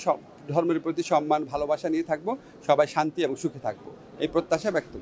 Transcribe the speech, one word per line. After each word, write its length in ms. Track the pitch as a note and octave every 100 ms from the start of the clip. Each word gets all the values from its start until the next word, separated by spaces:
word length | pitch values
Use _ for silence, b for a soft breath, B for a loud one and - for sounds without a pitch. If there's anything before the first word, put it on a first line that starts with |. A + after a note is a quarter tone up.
| F3+
সব 140 | D3 - - -
ধর্মের 280 | D3 E3+ D#3+ D#3+
প্রতি 180 | D#3+ E3
সম্মান, 300 | D#3 D3+ D3+ D3+
ভালোবাসা 360 | C#3+ D3 D3+ E3+
নিয়ে 160 | D#3+ E3
থাকব। 160 | D#3 F3+ C4+ B B -
সবাই 200 | C#3+ D3 D#3
শান্তি 240 | D#3 F3 D3
এবং 100 | C3+
সুখে 200 | E3 C3+ A2
থাকব, 180 | - - - - -
এই 60 | D3+
প্রত্যাশা 360 | E3 E3+ E3 G#3+ E3+
ব্যক্ত 180 | - G2+